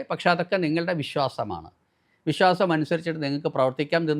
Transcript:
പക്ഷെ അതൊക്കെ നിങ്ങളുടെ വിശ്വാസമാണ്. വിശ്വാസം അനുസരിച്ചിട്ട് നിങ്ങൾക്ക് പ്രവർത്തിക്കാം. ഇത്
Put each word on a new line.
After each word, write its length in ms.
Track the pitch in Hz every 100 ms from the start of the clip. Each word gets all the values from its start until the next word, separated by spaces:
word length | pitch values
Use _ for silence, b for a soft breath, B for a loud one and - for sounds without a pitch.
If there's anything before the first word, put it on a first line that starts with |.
| -
പക്ഷെ 180 | 165 180
അതൊക്കെ 280 | 175 175 196
നിങ്ങളുടെ 360 | 160 165 170
വിശ്വാസമാണ്. 760 | 170 127 151 135 - 107 85 80 _ _ _ _ _ 160
വിശ്വാസം 440 | - 185 180 185
അനുസരിച്ചിട്ട് 460 | 156 151 165 165 160
നിങ്ങൾക്ക് 280 | 139 143 160
പ്രവർത്തിക്കാം. 480 | 147 131 131 147 165
ഇത് 120 | 160